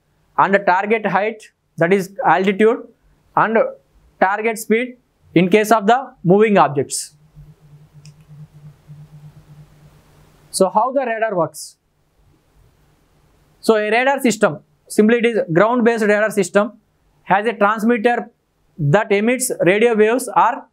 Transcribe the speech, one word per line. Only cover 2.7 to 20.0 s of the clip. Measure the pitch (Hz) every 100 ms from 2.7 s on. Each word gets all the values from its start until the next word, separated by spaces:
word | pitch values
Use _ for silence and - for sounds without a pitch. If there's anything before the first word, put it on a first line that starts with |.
| 269 - _ _ _ _ -
and | 190 226 - - _ _ _ -
target | 190 208 220 220
speed | - 220 254 247 _ _ _
in | 165 185
case | 214 208
of | 226 202
the | 247 269 -
moving | 170 202 214 190
objects. | 147 139 127 - - _ _ - - - _ - _ - 147 - _ 151 151 - 147 - - 147 151 151 151 - - 147 - _ - _ _ _ _ _ _
So | - 185
how | 214 247
the | 269
radar | 240 226 220 180
works? | 160 - - _ _ _ _ _ _ _ _ _ _ _ _ _ _ _ _ _ _ _
So | - 220
a | 214
radar | 226 254 277
system, | 262 - 202 143 _ _ -
simply | - 214 240
it | 233
is | 214 175
ground-based | 165 214 247 226 226
radar | 208 208 214
system, | 202 175 202 214 - _ _ _ _
has | - 190 226
a |
transmitter | 214 202 220 226 240 240 240 214 _ _ _ _ -
that | 143 196 208
emits | 202 220 254 254 -
radio | 175 202 240
waves | 214